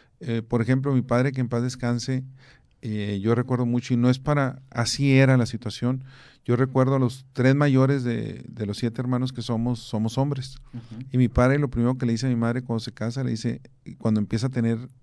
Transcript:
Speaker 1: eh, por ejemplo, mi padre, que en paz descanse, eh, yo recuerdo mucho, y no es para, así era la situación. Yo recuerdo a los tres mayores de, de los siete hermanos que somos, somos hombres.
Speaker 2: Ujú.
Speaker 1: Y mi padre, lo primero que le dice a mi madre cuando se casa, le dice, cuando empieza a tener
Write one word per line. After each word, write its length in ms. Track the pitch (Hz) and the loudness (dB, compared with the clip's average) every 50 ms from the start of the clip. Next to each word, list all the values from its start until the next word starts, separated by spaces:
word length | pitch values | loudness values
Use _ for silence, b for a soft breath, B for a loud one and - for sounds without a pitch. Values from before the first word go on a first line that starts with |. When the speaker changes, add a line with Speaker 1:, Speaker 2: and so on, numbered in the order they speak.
| b b b - | b b b -12
Speaker 1:
eh, 220 | - 120 117 113 113 | -6 -4 -4 -4 -2
por 160 | - 123 117 | 0 0 0
ejemplo, 320 | 110 123 131 135 131 143 135 | 2 2 2 2 2 2 0
mi 80 | 127 123 | 0 2
padre, 280 | - 120 123 127 143 | 2 2 2 2 2
que 80 | 131 131 | 0 -2
en 80 | 127 | -2
paz 160 | 110 120 117 123 | -2 -2 -2 -2
descanse, 600 | 127 127 127 123 120 120 117 - 131 131 131 131 131 - b b b b b b b _ _ | -2 -4 -4 -2 -2 -2 -2 -2 -4 -4 -4 -6 -8 -14 b b b b b b b _ _
eh, 380 | - 113 107 104 101 104 104 98 | -8 -6 -6 -4 -4 -4 -4 0
yo 140 | 98 113 117 | 0 2 2
recuerdo 300 | 120 123 127 127 123 123 | 2 0 0 0 0 0
mucho, 280 | 120 120 120 - - 127 | 0 0 -2 -2 0 0
y 40 | |
no 120 | 120 120 127 | 2 4 2
es 100 | 127 131 | 2 2
para, 420 | - 147 147 143 135 127 - - - - | 0 -2 0 0 0 -2 -4 -8 -14 -8
así 440 | - 117 117 - - 139 139 139 131 | -4 -4 -2 -2 -2 0 2 6 6
era 240 | 135 135 131 131 | 6 8 8 6
la 80 | 123 113 | 4 4
situación. 580 | - - - - 110 - - 123 123 131 131 - B B B B B B B B | 0 -2 -6 -8 -8 -6 -4 -2 -2 -2 -4 -6 B B B B B B B B
Yo 140 | - 123 | 0 0
recuerdo 380 | 120 135 131 127 135 127 131 139 | 2 2 2 2 2 2 4 2
a 40 | 131 | 2
los 260 | 127 117 - - - - | 2 0 -2 -6 -16 -8
tres 240 | - - 123 131 135 | -2 2 4 4 4
mayores 480 | 143 147 143 131 131 131 135 143 135 120 | 4 4 4 4 4 4 4 2 0 -2
de, 400 | 123 117 113 110 104 92 - - - | -2 -4 -4 -4 -6 -8 -10 -14 -14
de 160 | 110 117 107 | -10 -8 -6
los 120 | 101 101 | -6 -4
siete 220 | - 123 117 117 - | -4 -4 -4 -4 -4
hermanos 300 | 123 127 127 123 131 131 | -4 -2 -2 -2 -2 -4
que 100 | 131 123 | -6 -6
somos, 380 | 113 - 117 110 117 123 120 110 | -6 -4 -2 -2 -2 -2 -2 -4
somos 380 | - - - 107 110 113 - | -6 -6 -4 -2 -2 -2 0
hombres. 400 | 135 139 143 139 131 127 - - - - - - | 0 -2 -2 -2 -6 -8 -10 -14 -18 -18 -16 -16
Speaker 2:
Ujú. 300 | 123 113 - 110 113 131 - - | -16 -14 -14 -14 -14 -10 -2 0
Speaker 1:
Y 40 | |
mi 120 | 127 123 113 | 2 2 2
padre, 280 | - 131 123 131 139 | 4 4 4 4 4
lo 120 | 147 147 131 | 2 0 0
primero 280 | - 117 117 123 131 | 0 0 0 0 0
que 80 | 123 123 | 0 -2
le 80 | 117 117 | -2 -2
dice 120 | 110 131 | -2 -2
a 40 | 131 | -2
mi 60 | 123 | 0
madre 280 | 117 117 117 117 127 131 | 0 0 0 -2 -2 -4
cuando 180 | 127 117 110 | -4 -4 -4
se 100 | - 117 | -6 -8
casa, 320 | - - 110 117 117 139 127 | -8 -6 -6 -6 -4 -4 -4
le 80 | 123 | -4
dice, 300 | 117 110 - 120 - 127 - - _ _ - - - | -4 -4 -4 -4 -6 -6 -10 -18 _ _ -20 -20 -10
cuando 220 | - - 113 110 107 | -4 -2 0 0 0
empieza 280 | 101 - 113 110 127 | 0 -2 -2 -2 -2
a 20 | 131 | -2
tener 400 | 131 123 113 117 117 113 127 - - _ | -2 0 0 0 0 -2 -6 -12 -18 _